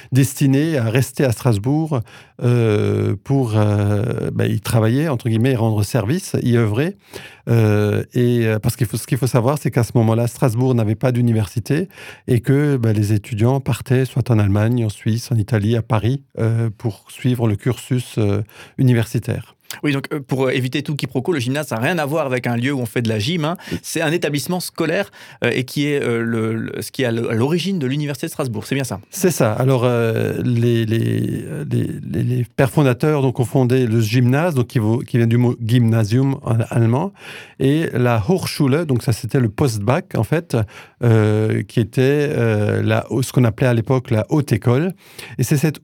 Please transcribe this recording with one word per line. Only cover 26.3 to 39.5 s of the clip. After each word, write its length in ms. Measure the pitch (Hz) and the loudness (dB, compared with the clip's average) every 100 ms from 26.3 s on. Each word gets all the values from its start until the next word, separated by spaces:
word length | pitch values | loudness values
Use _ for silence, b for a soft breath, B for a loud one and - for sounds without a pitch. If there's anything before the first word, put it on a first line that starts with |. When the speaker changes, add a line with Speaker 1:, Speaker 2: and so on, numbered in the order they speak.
| 113 113 113 | -2 -2 -4
Speaker 2:
le, 260 | 110 - | -6 -8
ce 100 | - | -8
qui 120 | - | -4
est 20 | 123 | -2
à 40 | |
l-, 160 | 117 117 | -2 -2
à 40 | |
l'origine 460 | 113 139 175 175 190 | 0 2 0 -2 -2
de 80 | 127 | -2
l'université 400 | 143 147 143 165 | -2 -4 -6 -6
de 40 | |
Strasbourg. 340 | - 131 107 - | -4 -6 -6 -4
C'est 100 | 139 | -4
bien 80 | |
ça ? 160 | 131 95 - | -4 -8 -10
Speaker 1:
C'est 200 | - 185 | -2 0
ça. 220 | - 113 | 2 2
Alors, 300 | 107 131 131 123 | 2 2 2 2
euh, 480 | 120 113 113 110 - | 2 0 0 -2 -2
les, 420 | 120 117 120 117 107 | -2 0 2 2 0
les, 140 | 113 117 110 - - - 156 147 | 0 0 -2 -2 -4 -6 -8 -4
les, 180 | 117 - - - | -2 -2 -6 -6
les, 180 | - | -2
les 220 | 120 127 117 | -2 -2 -2
pères 160 | - 139 | 2 2
fondateurs, 520 | - 135 120 156 151 | 4 2 2 0 2
donc, 180 | 131 123 | 0 0
ont 60 | 113 | 0
fondé 420 | 139 123 131 120 | 2 2 2 2
le 140 | 117 | 0
gymnase, 540 | 107 127 123 139 180 135 | 2 2 4 2 2 0
donc, 120 | 107 | 0
qui 120 | 123 | 0
vaut, 180 | 104 117 | 0 0
qui 180 | 120 120 | 0 0
vient 100 | 117 | 2
du 120 | 120 | 4
mot 180 | 120 120 110 | 2 0 2
gymnasium 720 | 127 113 113 101 123 139 - | 4 4 2 2 2 0 -2
en 140 | - 113 - | -2 -2 0
allemand, 440 | 123 113 127 196 - B B B B | 2 2 2 -2 -8 B B B B
et 240 | 135 151 170 | 0 2 0
la 280 | 123 123 117 95 | 0 0 2 2
Hochschule, 560 | 185 - - 139 147 | 0 0 0 2 2
donc 200 | 165 117 | 0 -2
ça, 100 | - | 0
c'était 260 | 107 107 139 | -4 0 0
le 80 | |
post-bac, 680 | 113 | 0